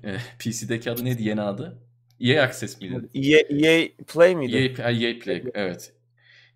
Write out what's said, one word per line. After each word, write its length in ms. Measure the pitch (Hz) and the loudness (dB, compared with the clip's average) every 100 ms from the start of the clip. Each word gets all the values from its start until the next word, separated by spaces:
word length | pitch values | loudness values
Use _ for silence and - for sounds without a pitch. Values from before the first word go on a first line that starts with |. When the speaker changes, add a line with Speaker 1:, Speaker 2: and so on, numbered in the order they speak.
Speaker 1:
E, 120 | 104 95 - | -8 -10 -10
<laughs> 100 | - | -10
P 140 | 113 | -8
C'deki 380 | 107 110 120 120 | -6 -6 -6 -6
adı 140 | 120 | -6
neydi 180 | 123 120 | -4 -2
yeni 200 | 107 104 | -2 -2
adı? 360 | 104 101 160 - _ _ _ - | -4 -6 -10 -14 _ _ _ -4
E 200 | 120 151 | 2 4
A 20 | |
Access 360 | 127 - 107 - | 2 -2 -12 -12
miydi? 280 | 92 - - | -10 -10 -8
Speaker 2:
E 220 | 139 135 151 | -2 6 6
A, 40 | 151 | 6
E 340 | 143 156 160 | 2 4 4
A 200 | 147 - - | 2 -6 -4
Play 300 | 156 175 175 | 4 6 6
miydi? 200 | 127 123 | 0 0
Speaker 1:
E 160 | 131 | 0
A 20 | |
Play, 300 | 123 117 117 | -2 -2 0
E 120 | 117 117 | 0 -4
A 20 | |
Play, 120 | - 87 | -6 -6
Speaker 2:
Evet. 160 | - | -6
Speaker 1:
evet. 380 | - 95 85 - _ _ _ _ _ _ | -6 -6 -6 -14 _ _ _ _ _ _